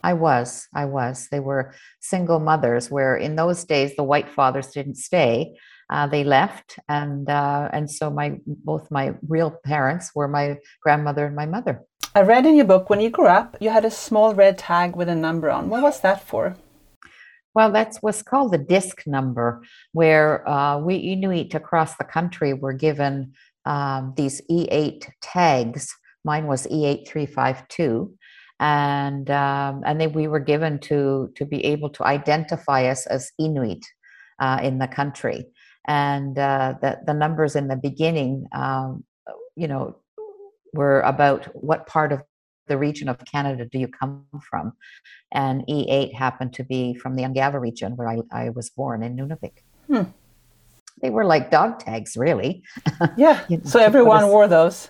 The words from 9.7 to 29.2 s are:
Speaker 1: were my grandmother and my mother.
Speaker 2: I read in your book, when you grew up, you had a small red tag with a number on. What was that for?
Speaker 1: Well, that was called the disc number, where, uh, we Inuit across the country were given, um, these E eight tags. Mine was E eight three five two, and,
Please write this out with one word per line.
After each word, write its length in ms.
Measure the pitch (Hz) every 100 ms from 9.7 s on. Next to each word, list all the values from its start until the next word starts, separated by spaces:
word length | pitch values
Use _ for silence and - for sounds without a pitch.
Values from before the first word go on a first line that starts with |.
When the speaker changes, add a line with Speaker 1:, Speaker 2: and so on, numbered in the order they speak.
| 147 131 175 -
Speaker 1:
were 140 | 151 143
my 300 | 147 143 143 _ _
grandmother 420 | 156 147 151 143 147
and 100 | 147
my 120 | 151
mother. 340 | 196 254 117 _ _ -
Speaker 2:
I 80 | 202
read 240 | 196 240 285
in 100 | 302
your 100 | 214
book, 220 | 185 185
when 140 | 202
you 80 | 226
grew 160 | 233 254
up, 320 | 185 226 -
you 120 | 214
had 120 | 220
a 60 | 220
small 460 | 226 - 220 220 202
red 240 | 196 190
tag 360 | - 175 175 175
with 140 | 175
a 60 | 165
number 340 | 160 165 156
on. 200 | 143 180
What 120 | 226
was 200 | 285 294
that 200 | 190 196
for? 340 | - - 185 185 _ _ _ _ - _ - _ _ 220
Speaker 1:
Well, 160 | 220
that 260 | 214 220 -
was 180 | 214 208
called 300 | - 262 262
the 80 | 170
disc 480 | 131 190 190 - -
number, 560 | 139 131 120 117 117 - - _
where, 540 | 160 160 156 151 147 -
uh, 300 | 143 143 147
we 200 | 160 190
Inuit 580 | - 190 190 175 - 156
across 400 | - 165 160 -
the 80 |
country 500 | - 160 175 - 147
were 200 | 135 135
given, 600 | 135 156 147 139 139 135 _ _ _ -
um, 480 | 143 139 135 131 131
these 240 | 139 135 -
E 180 | 170 -
eight 400 | 143 151 - - _
tags. 680 | - 180 170 131 117 139 - - _ _
Mine 220 | 156 151 151
was 220 | 135 -
E 160 | 156 147
eight 220 | 143 -
three 180 | 156 143
five 420 | - 127 131 -
two, 440 | - 123 113 190 _ - - _ _
and, 680 | 151 147 143 143 139 139